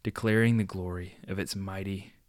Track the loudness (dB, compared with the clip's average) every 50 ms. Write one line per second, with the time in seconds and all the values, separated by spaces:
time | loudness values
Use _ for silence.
0 | _ -4 -4 0 2 4 6 6 6 6 6 4 2 0 -2 -6 -4 -4 -4 -6
1 | -8 -10 -14 -18 -8 -6 -4 -4 -4 -4 -4 -6 -6 -6 -6 -6 -4 -4 -6 -6
2 | -8 -14 _ _ _